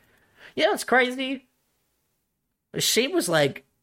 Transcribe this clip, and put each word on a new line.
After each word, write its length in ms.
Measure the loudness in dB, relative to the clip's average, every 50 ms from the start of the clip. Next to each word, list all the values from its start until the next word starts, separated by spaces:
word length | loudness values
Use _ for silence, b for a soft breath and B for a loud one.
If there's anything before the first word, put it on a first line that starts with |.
| b b b b b b b b b b b
You 120 | 0 0
know, 60 | 2 0
it's 100 | -2 0
crazy. 600 | 2 2 2 2 2 -2 -6 -6 -6 -6 -8 _ _ _ _ _ _ _ _ _ _ _ _ _ _ _ _ _ _ _ _ _ _ _ _ _ _ -6 -4
She 300 | -2 0 2 0 0 2
was 200 | 0 -2 0 2
like, 360 | 2 2 2 2 0 -6 _ _ _ _